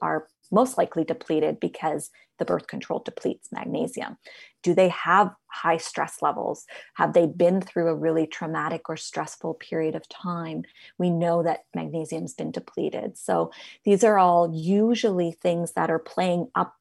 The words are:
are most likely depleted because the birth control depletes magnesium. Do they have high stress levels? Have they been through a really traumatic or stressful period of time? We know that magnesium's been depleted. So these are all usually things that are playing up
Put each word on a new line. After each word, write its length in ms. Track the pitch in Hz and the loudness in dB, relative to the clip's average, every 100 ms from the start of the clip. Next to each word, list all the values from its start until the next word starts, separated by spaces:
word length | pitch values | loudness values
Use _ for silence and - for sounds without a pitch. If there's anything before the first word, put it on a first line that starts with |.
are 240 | 160 156 - _ _ | -2 -2 -6 _ _
most 260 | 196 254 - | 4 4 2
likely 280 | 175 165 | 0 -2
depleted 560 | 156 160 - 156 156 156 | -4 -4 -2 0 0 -2
because 500 | 170 - 160 151 - - _ - | -6 -4 -4 -4 -8 -16 _ -8
the 60 | |
birth 220 | 165 165 - | -2 -2 -4
control 340 | - - - | -12 -8 -6
depletes 480 | - - - - - | -6 -6 -6 -6 -10
magnesium. 640 | - - 151 160 - - 233 - - - _ | -10 -6 -4 -4 -6 -10 -12 -20 -20 -20 _
Do 120 | 180 | 2
they 160 | 175 185 | 4 4
have 440 | - 165 180 185 - _ | 2 4 4 4 0 _
high 320 | - 165 165 | -4 0 0
stress 420 | - - 151 - | -2 -6 -6 -2
levels? 460 | 147 - - 156 - - - | -2 -2 -6 -6 -12 -20 -16
Have 200 | - 160 | -2 2
they 120 | 175 165 | 4 4
been 360 | 170 175 190 | 4 2 2
through 260 | 185 175 165 | 0 -2 0
a 60 | |
really 320 | 151 160 160 156 | 0 0 0 -2
traumatic 640 | - 165 160 151 165 - | -4 -6 -4 -4 -6 -8
or 60 | 160 | -10
stressful 580 | - 165 156 - 170 | -8 -8 -8 -8 -8
period 400 | 160 - 165 156 | -8 -6 -2 -2
of 140 | 160 - | -4 -10
time? 540 | - 180 170 160 160 165 _ - - | -10 -8 -6 -6 -8 -10 _ -18 -2
We 120 | 180 | 0
know 320 | 170 170 170 | 2 2 2
that 220 | 170 156 - | 0 -2 -6
magnesium's 600 | 170 160 160 156 165 170 | -8 -6 -8 -6 -8 -8
been 160 | - 160 | -8 -8
depleted. 640 | 160 - - 156 - - - | -8 -10 -6 -4 -4 -8 -8
So 340 | - 175 165 - - - | -2 0 -2 -6 -20 -4
these 200 | 208 196 | 2 6
are 140 | 226 202 | 6 6
all 360 | 180 175 170 | 6 6 4
usually 800 | 160 160 202 220 233 226 180 170 | 0 2 4 4 2 0 0 -2
things 400 | 170 180 170 165 | 0 0 0 -2
that 180 | - 160 | -2 0
are 80 | 160 | 0
playing 500 | - - 185 175 - | -2 -2 0 0 0
up 220 | 175 185 - | -2 -4 -6